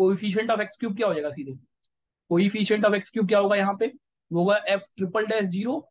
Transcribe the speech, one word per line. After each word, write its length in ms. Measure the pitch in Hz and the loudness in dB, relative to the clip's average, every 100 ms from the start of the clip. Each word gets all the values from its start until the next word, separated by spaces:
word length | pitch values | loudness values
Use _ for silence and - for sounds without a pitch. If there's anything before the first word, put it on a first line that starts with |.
coefficient 540 | 190 190 214 196 233 214 | 2 2 0 -2 0 -2
of 60 | |
X 160 | 202 - | -2 -6
cube 160 | 226 202 | -8 -2
क्या 100 | 214 | -2
हो 60 | |
जाएगा 160 | 160 147 | 0 -4
सीधे, 220 | 139 135 135 - _ _ _ _ _ _ | -8 -12 -14 -20 _ _ _ _ _ _
coefficient 560 | 170 196 214 202 214 208 | 2 2 0 0 2 2
of 80 | 202 | 2
X 140 | - | -2
cube 180 | 226 190 | -4 2
क्या 120 | 208 | 2
होगा 160 | 196 202 | 4 2
यहाँ 180 | 196 196 | 0 0
पे, 120 | 226 - _ _ _ | -4 -4 _ _ _
वो 80 | 170 | 0
होगा 160 | 180 208 - | 2 2 2
f 160 | 180 - - | -2 -2 -8
triple 300 | 190 214 214 | -4 -2 -2
dash 200 | 220 196 180 | 0 -2 -2
zero 200 | 226 311 - | -4 -6 -8